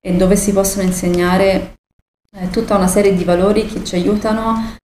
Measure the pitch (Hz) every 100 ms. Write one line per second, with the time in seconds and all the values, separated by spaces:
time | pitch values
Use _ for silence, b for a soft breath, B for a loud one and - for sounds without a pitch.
0 | 185 180 185 202 208 196 196 196 185 180
1 | 180 175 175 185 196 185 185 - _ _
2 | _ _ _ 202 180 202 226 202 185 208
3 | 202 185 175 175 190 208 214 - - 185
4 | 175 208 220 220 226 226 226 -